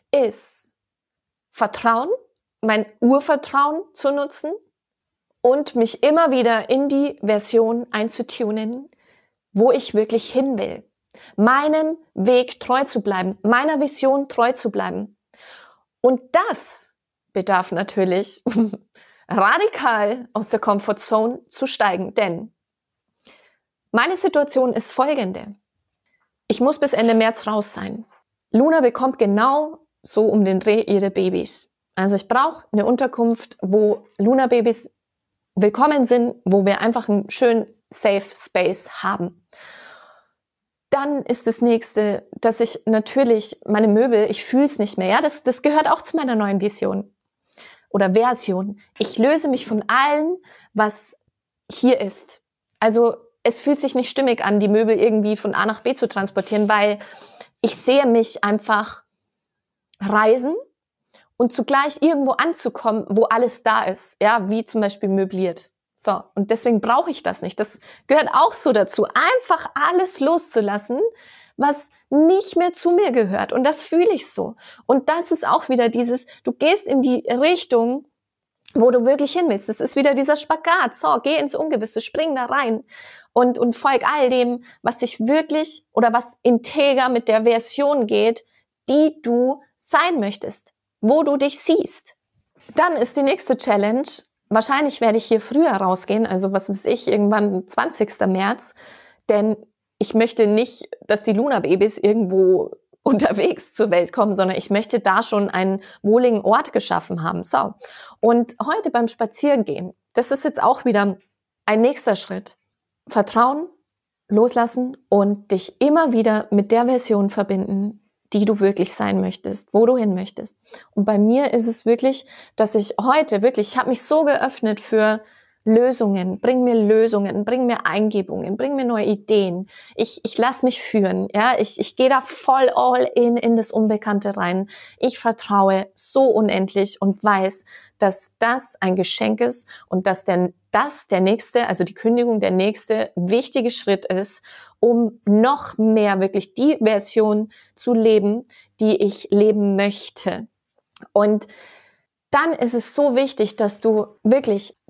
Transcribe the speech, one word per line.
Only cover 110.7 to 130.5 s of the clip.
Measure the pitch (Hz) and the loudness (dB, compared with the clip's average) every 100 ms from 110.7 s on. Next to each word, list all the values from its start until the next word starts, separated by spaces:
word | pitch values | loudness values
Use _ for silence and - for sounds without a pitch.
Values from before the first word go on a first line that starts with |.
| 269 247 | 2 0
wieder | 208 202 185 _ _ _ _ - | 2 0 -2 _ _ _ _ -2
ein | 214 | 2
nächster | 240 285 - 196 | 2 2 -2 -2
Schritt. | - 190 202 - _ _ _ _ - | -4 -10 -12 -20 _ _ _ _ -4
Vertrauen, | 220 202 226 240 294 359 _ _ _ _ _ _ | -2 0 2 2 0 -8 _ _ _ _ _ _
loslassen | 208 240 240 233 254 254 269 _ | 2 2 2 0 -2 -4 -8 _
und | 202 202 202 - | 2 2 0 -4
dich | 190 - - | -6 -6 -2
immer | 285 311 320 | 2 4 2
wieder | 233 220 214 - | 2 2 0 0
mit | 202 202 | 0 2
der | 226 240 | 2 2
Version | 254 - 208 202 | 0 0 0 0
verbinden, | 208 196 190 196 196 202 214 _ _ _ 208 | -2 -2 -2 -2 -4 -4 -8 _ _ _ 0
die | 208 | 2
du | 208 | 2
wirklich | 196 202 226 | 2 2 -2
sein | - 208 196 | 0 0 0
möchtest, | 185 - 196 202 - | -2 -4 -8 -8 -2
wo | 202 233 | 2 4
du | 254 | 4
hin | 214 | 0
möchtest. | 185 196 - - - _ - - | -2 -6 -10 -14 -16 _ -20 -8
Und | - 202 | -2 0
bei | 208 | 2
mir | 214 247 285 | 4 2 2
ist | 240 226 | 0 0
es | 226 226 | -2 0
wirklich, | 233 262 269 - - - - | 0 0 -2 -6 -20 -10 -2
dass | 214 214 | 0 0
ich | 202 - | -2 -2
heute | 233 294 311 202 | 0 2 2 0
wirklich, | 226 262 208 | 0 0 -2
ich | 254 | -2
habe | 254 | -2
mich | 247 | -2
so | - 302 294 | 2 2 2
geöffnet | 269 269 - 220 208 | 2 -2 -2 -2 -4
für | - 220 214 214 214 _ _ _ - | -2 0 2 0 -6 _ _ _ 2
Lösungen, | 220 247 247 220 196 185 185 | 4 4 2 0 -2 -2 -2
bring | 233 254 | 0 2
mir | 247 226 | 2 2
Lösungen, | 208 220 226 214 196 202 | 4 4 4 0 -2 -4
bring | 208 254 247 | -2 0 0
mir | 226 - | -2 -2
Eingebungen, | 202 214 208 185 190 - 208 | 0 0 -2 -4 -6 -6 -6
bring | 269 277 | -4 -2
mir | 247 | -2
neue | 226 208 | -2 -2
Ideen. | 208 - 214 190 175 190 - - - | -2 0 2 2 -2 -8 -16 -12 -6
Ich, | 226 - | -6 -6
ich | - - | -8 0
lass | 240 | 0